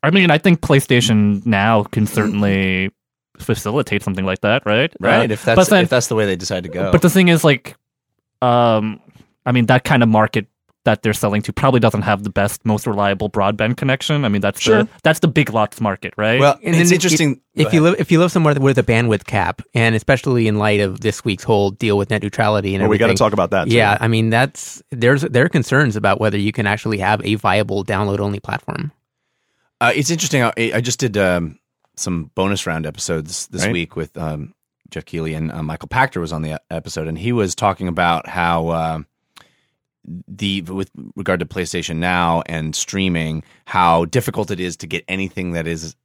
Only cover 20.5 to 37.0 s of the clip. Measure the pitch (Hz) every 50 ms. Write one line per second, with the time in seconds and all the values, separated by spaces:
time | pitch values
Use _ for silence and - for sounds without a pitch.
20.5 | 104 104 104 107 107 104 104 95 92 - 104 107 101 - - 117 101 87 - -
21.5 | 113 101 101 98 101 - - 110 101 101 98 - 110 107 - 104 - - 113 104
22.5 | 107 104 98 98 98 95 98 107 107 101 117 113 113 95 117 110 101 101 90 87
23.5 | - 95 87 92 113 117 110 101 101 104 - 117 113 113 110 113 110 113 131 143
24.5 | - - - - - - _ _ - 120 113 120 139 139 147 - - 120 135 170
25.5 | - 160 120 - - 139 151 127 101 107 101 101 95 - 107 107 101 101 101 104
26.5 | 104 - 101 101 104 107 - 113 110 98 92 101 107 104 - - 107 104 - 104
27.5 | 92 104 107 107 98 101 95 - 104 95 104 101 98 101 101 101 101 101 _ -
28.5 | 107 - _ - - - - 147 _ _ _ _ _ _ _ _ _ _ _ _
29.5 | _ _ _ _ _ _ 120 120 107 120 143 127 170 160 - 139 - 139 123 117
30.5 | - - 117 113 - - 123 123 123 - 139 120 98 104 98 92 90 87 85 80
31.5 | 69 _ _ _ _ _ _ _ _ - - 98 90 85 78 69 _ - 95 98
32.5 | 101 104 - 92 80 80 78 78 73 - - - 85 80 76 76 - - - -
33.5 | - 90 90 101 117 87 82 - - 87 78 76 _ 80 82 78 78 76 73 -
34.5 | _ _ _ _ _ _ _ - - - 80 - - 82 80 80 78 78 80 78
35.5 | - 80 78 76 78 - - 76 - 127 135 131 - 90 85 78 82 78 78 78
36.5 | 78 76 _ _ 82 82 - - - 82